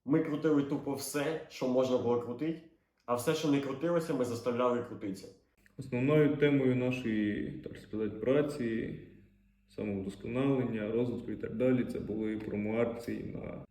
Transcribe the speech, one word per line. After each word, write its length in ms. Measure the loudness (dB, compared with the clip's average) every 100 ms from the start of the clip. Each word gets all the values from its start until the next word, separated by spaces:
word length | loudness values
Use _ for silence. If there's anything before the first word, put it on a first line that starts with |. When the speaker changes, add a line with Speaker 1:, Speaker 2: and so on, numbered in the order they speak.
| 0
Speaker 1:
Ми 140 | 2
крутили 440 | 2 0 2 4
тупо 300 | 2 -2 -4
все, 520 | -6 -4 -2 -2 -4 -8
що 180 | -4 0
можна 300 | 2 4 2
було 240 | 2 0
крутити, 400 | 0 -4 -4 -4 -10 _ _ _ -4
а 100 | 0
все, 180 | 2
що 140 | 0 2
не 120 | 2
крутилося, 520 | 2 -2 0 0 0
ми 120 | 0 0
заставляли 580 | 0 -2 2 2 2
крутитися. 440 | -2 -8 -8 -8 -12 -20 _ _ _ -14
Speaker 2:
Основною 600 | -6 0 4 6 6 6
темою 380 | 4 6 4 4
нашої, 760 | 2 0 0 0 0 0 -4
так 260 | -8 -12 -14
сказати, 320 | -10 -4 -4
праці, 880 | -2 2 4 2 -2 -2 -2 -4 -8 -14 -20 -20 _ _ _ _ -8
самовдосконалення, 1160 | -4 -4 -6 -8 -4 0 2 2 0 -2 -2
розвитку 400 | 0 0 -2 -6
і 40 | -8
так 200 | -6 0
далі, 280 | 4 4
це 160 | 2 -4
були 380 | -6 -4 -2 -4
промо-акції 840 | -4 -4 -2 0 0 -2 -6 -6
на 420 | -6 -8 -10 -10 -14